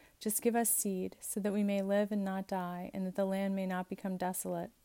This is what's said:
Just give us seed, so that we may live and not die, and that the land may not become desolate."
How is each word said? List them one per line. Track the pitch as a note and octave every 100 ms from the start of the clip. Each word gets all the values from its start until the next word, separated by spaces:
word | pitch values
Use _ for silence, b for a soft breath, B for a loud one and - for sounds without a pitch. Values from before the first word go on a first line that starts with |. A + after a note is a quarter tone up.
| B -
Just | G#3+ -
give | A#3 A#3
us | A3+
seed, | - G3+ F#3 F#3+ -
so | - G#3+
that | G3+
we | G3+
may | G3+ G3+
live | G3 G3+ G#3
and | G#3
not | G3 F#3+ F#3+
die, | F#3+ F3+ F3+ F3+
and | G3 F#3
that | F#3
the | F#3+
land | F#3+ G3 G3
may | F#3
not | F3+ F#3
become | G3 F#3+ F3+
desolate." | F3+ F3+ F#3 E3+ E3+ -